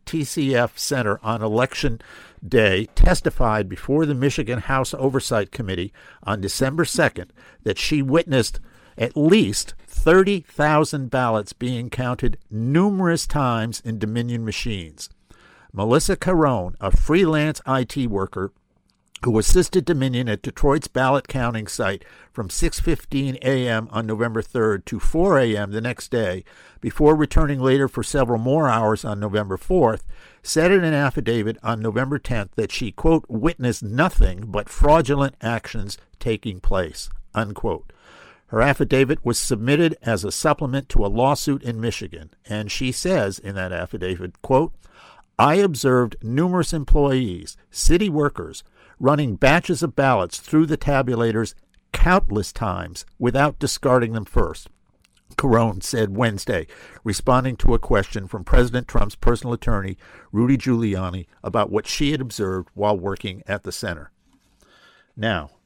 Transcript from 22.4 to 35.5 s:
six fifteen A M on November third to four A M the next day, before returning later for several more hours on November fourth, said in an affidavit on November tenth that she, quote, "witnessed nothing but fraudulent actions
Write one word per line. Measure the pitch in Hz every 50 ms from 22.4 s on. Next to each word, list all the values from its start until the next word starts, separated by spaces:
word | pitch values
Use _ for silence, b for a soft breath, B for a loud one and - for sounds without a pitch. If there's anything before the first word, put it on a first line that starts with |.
| 110 90
six | - - - 165 - -
fifteen | - - 156 - - - - 139 135 135 131 127
A | - 131 139 131 123
M | 120 113 110 113 113
on | 104 107 113
November | 107 110 107 117 120 110 113 110
third | - - 127 113 110 104 98 -
to | - 120 104
four | - - - 160 180 202 180 139
A | 127 117 107
M | 101 104 98
the | 104 110
next | 113 123 120 - - -
day, | - 120 110 95 90 95 - B B B B B B B -
before | 110 - - 151 147 156
returning | 151 151 139 - 156 160 143 143 131
later | 127 131 131 139 139 127
for | - - 113
several | - - 143 131 117 120 110
more | 113 127 139 160 156 135
hours | 117 113 113 107 110 104 -
on | 113 104 101
November | 104 104 95 107 104 98 95
fourth, | 92 - - 185 180 147 113 110 - - b b b b b b b b
said | - - 160 160 180
in | 196 190 175
an | 160 156
affidavit | 143 143 135 - - 117 110 117 117 104 110 110 - -
on | 110 117 110
November | 110 113 104 120 131 131 147 143
tenth | - - 127 110 101 - -
that | - 110 95
she, | - - 127 107 -
quote, | - - 160 165 160 -
"witnessed | - 113 110 107 - - - 127 123 110 - -
nothing | 104 104 127 160 185 - - - 92 92 87 107 113
but | 95 104 104 -
fraudulent | - - - 147 151 165 156 135 143 139 139 135 - _
actions | - 113